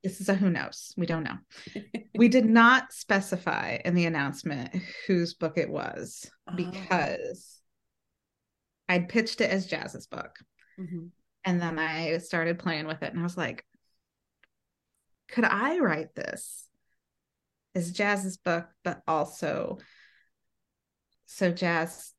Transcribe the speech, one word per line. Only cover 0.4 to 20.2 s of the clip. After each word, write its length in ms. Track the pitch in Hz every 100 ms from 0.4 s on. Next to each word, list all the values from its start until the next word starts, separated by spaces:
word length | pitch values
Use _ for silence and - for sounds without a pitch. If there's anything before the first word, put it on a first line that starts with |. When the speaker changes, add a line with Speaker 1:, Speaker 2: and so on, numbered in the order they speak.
| 196
Speaker 1:
knows. 420 | 165 67 - -
We 120 | - 170
don't 160 | 165
know. 140 | 156 - _ - -
Speaker 2:
<laughs> 400 | - - 220 - -
Speaker 1:
We 120 | 233
did 160 | 254
not 480 | 220 226 233 254 -
specify 840 | - - 196 196 180 175 - - 117
in 100 | -
the 120 | 175
announcement 680 | 170 160 139 - - 143 123 180 - -
whose 280 | - 180 170
book 240 | - 160 170
it 120 | -
was 600 | 151 - - - - - _ -
Speaker 2:
Oh. 80 |
Speaker 1:
because 1040 | 180 180 185 185 180 143 - - - - - _ _ _ _ _ _ _ _ _ _ _ _ -
I'd 220 | 180 175
pitched 320 | 233 226 -
it 80 | 214
as 160 | 190
Jazz's 420 | 185 156 - - -
book. 300 | - - - - _ _ -
Speaker 2:
Mm-hmm. 280 | 175 175 175 _ _ _
Speaker 1:
And 180 | 190 175
then 160 | 170 160
I 420 | 160 160 160 170
started 380 | 175 170 165 175
playing 280 | 175 156 156
with 160 | 160
it 80 | -
and 80 | 170
I 40 |
was 120 | 175
like, 300 | 180 147 - _ _ _ _ _ _ _ _ _ _ _ _ _ _ _ _ -
"Could 160 | -
I 360 | 220 196 262 349
write 360 | 233 156 156
this 500 | - - - - - - _ _ _ _ _ _ _ _ _ _
as 180 | 185 170
Jazz's 460 | 185 208 202 190 185
book, 300 | 180 170 180 _
but 160 | 180 170 -
also 720 | 156 147 - 156 - - - - - - _